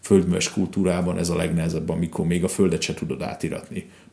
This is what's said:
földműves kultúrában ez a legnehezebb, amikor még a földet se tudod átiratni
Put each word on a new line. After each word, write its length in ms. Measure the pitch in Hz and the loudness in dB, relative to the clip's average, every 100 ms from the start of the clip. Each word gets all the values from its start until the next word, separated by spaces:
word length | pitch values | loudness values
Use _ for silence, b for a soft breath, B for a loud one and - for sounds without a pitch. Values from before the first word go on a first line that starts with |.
földműves 500 | - 98 87 87 - | 4 4 6 2 0
kultúrában 680 | - 90 98 92 87 87 90 | -2 -2 0 0 2 0 0
ez 120 | 87 | 0
a 60 | 85 | 0
legnehezebb, 540 | 87 82 82 82 82 | 0 0 0 -2 -2
amikor 360 | 82 85 - 82 | -2 -2 -2 0
még 180 | 87 | 0
a 40 | 92 | 0
földet 340 | - 92 82 | 2 2 2
se 120 | - | -2
tudod 280 | 131 - - | -4 -6 -6
átiratni 680 | - - - - - 98 - b b | -6 -6 -6 -6 -8 -12 -12 b b